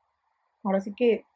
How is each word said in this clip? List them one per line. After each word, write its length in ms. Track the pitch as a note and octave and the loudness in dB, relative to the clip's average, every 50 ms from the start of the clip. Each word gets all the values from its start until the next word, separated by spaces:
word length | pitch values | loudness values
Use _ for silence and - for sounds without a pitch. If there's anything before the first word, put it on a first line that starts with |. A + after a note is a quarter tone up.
| _ _ _ _ _ _ _ _ _ _ _ _ | _ _ _ _ _ _ _ _ _ _ _ _
ahora 180 | - G3 F#3+ G3 | -4 -2 -2 -2
sí 140 | G3 G#3+ G3+ | -2 -6 -4
que 300 | - B3 A#3 G#3+ A3 - _ _ | 0 2 2 2 0 -2 _ _